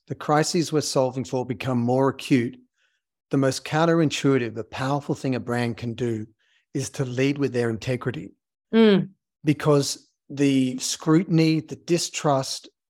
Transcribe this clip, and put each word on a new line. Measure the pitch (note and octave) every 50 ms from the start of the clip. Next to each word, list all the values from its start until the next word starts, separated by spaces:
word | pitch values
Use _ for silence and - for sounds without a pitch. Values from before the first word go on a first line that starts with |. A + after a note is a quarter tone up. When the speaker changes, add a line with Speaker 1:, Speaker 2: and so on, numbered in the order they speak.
| _
Speaker 1:
the | - B2+
crises | - - - D3+ D3+ D#3 - - F3 C#3+ -
we're | D#3 D3
solving | - - - C#3+ C3 B2+ B2 C3+ A#2
for | - C3+ B2+ B2
become | B2 A#2+ - B2 C3 B2+ A#2+
more | A#2 A#2+ B2+ C3 C3+
acute, | C3 C3 - - - C#3+ B2 A#2 B2 - - _ _ _ _ _ _ _ _ _ _ _ _ _ _
the | D3
most | C#3 C3+ C3 B2+ - -
counterintuitive, | - D#3 D#3 E3+ E3+ E3 E3+ D#3 C#3 - - - C#3 C3+ B2+ A#2+ A2 G#2
the | A2+ A2
powerful | - - B2+ C3 C3+ C#3+ C#3 - - C#3
thing | - - C3+ B2+
a | A#2
brand | G2 A#2+ A#2+ B2 A#2+ A#2 G#2+
can | - B2 A#2+ A2
do | G#2+ B2 A#2+ A2+ G#2+ G#2+ - _ _ _ _ _ _ _ _ -
is | C#3 B2 -
to | - - C3+
lead | B2 A#2+ B2+ C3+ C#3 C#3+ C#3
with | C#3 A#2+
their | A#2+ A#2+ A#2+ A#2
integrity. | A2+ G2+ - C3 B2+ A#2+ - B2+ A#2 - - - - _ _ _ _ _ _ _ A3
Speaker 2:
Mm. | A3+ A3+ G#3+ G3 F#3 - - - _ _ _ _ _ -
Speaker 1:
because | D3+ C#3+ - - D#3 D3 C#3+ C#3 - - - _ _ _ _ _ -
the | C#3+ C3+ C#3+ C#3 C3+ C3+ C3 B2+ B2+ B2+
scrutiny, | - - - - - D#3+ D#3 E3+ G3 - E3 D#3+ D#3+ D#3+ D#3+ D#3
the | D#3 - C3+
distrust, | - _ - F3 E3 - - - - - D3 C3+ C3+ C3 - - - - - _ _ _